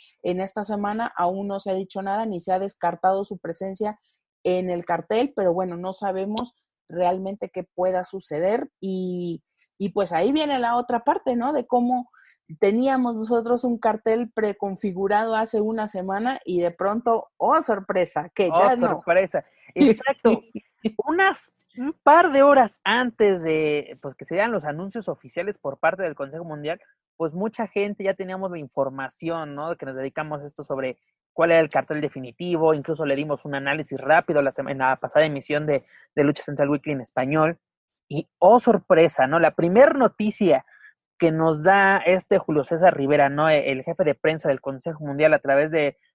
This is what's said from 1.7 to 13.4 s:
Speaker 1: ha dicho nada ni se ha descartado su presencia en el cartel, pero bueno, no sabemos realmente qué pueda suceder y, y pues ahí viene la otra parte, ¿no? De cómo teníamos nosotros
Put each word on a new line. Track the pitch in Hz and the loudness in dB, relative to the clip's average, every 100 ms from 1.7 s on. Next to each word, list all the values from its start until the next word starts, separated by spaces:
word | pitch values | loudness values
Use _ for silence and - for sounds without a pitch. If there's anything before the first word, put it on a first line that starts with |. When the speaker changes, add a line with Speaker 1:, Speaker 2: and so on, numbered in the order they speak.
Speaker 1:
ha | |
dicho | 190 190 196 | -6 -6 -8
nada | 196 202 226 | -4 -4 -4
ni | 180 | -6
se | 180 | -2
ha | 185 | -2
descartado | 196 - 175 175 185 196 | -4 -4 -6 -2 0 0
su | 202 190 | -4 -10
presencia | 165 165 190 190 208 214 _ _ _ _ | -10 -8 -10 -8 -8 -8 _ _ _ _
en | 185 180 185 | -2 -2 -2
el | 175 | -4
cartel, | 170 170 - 220 277 | -4 -4 -2 -2 -2
pero | - 190 | 0 0
bueno, | 170 185 170 | 0 -2 -6
no | 185 | -10
sabemos | 190 202 190 196 214 240 _ _ _ _ | -6 -6 -4 -4 -6 -8 _ _ _ _
realmente | 165 180 185 190 202 196 | -2 -2 -2 -6 -10 -10
qué | 185 180 | -10 -8
pueda | - 185 185 | -2 -2 -2
suceder | 180 190 - 151 180 233 285 _ | -4 -10 -8 -4 0 -2 -4 _
y, | 190 185 185 180 175 160 _ _ _ - | -6 -4 -4 -4 -6 -8 _ _ _ -8
y | 196 | -4
pues | 208 185 | -2 -2
ahí | 165 208 | 0 0
viene | 302 294 269 | 0 0 0
la | 233 240 | 0 0
otra | 240 233 | 0 -2
parte, | 254 349 - 240 | 0 0 -2 -2
¿no? | 247 | -2
De | 302 240 | -4 0
cómo | 247 240 247 247 _ _ _ - 160 | 0 0 -2 -6 _ _ _ -20 -2
teníamos | 196 220 262 269 247 | 0 2 2 0 -2
nosotros | 220 220 233 | -4 -2 -2